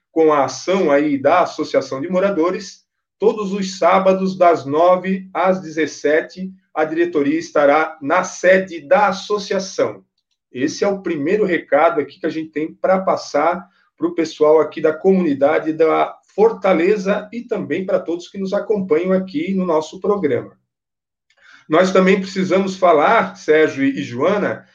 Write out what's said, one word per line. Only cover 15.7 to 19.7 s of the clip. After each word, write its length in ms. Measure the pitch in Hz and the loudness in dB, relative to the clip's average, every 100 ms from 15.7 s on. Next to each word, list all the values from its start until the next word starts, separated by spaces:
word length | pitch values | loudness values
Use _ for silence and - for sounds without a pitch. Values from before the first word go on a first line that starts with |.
da 420 | 156 160 156 151 - _ - | 0 2 2 -2 -6 _ 2
Fortaleza 920 | 226 202 196 165 180 208 190 190 - | 2 2 0 2 2 0 0 -4 -6
e 100 | 233 | -12
também 440 | - 202 135 170 190 | -6 -6 -4 -6 -2
pra 140 | 185 | -2
todos 280 | - 175 - | -2 -8 -10
que 100 | 202 | -10
nos 140 | 190 | -6
acompanham 600 | 202 - 208 190 156 185 | -4 -2 -2 0 0 0
aqui 400 | 190 190 147 175 | -2 -2 -6 -4
no 120 | 190 | -2
nosso 360 | 180 | 0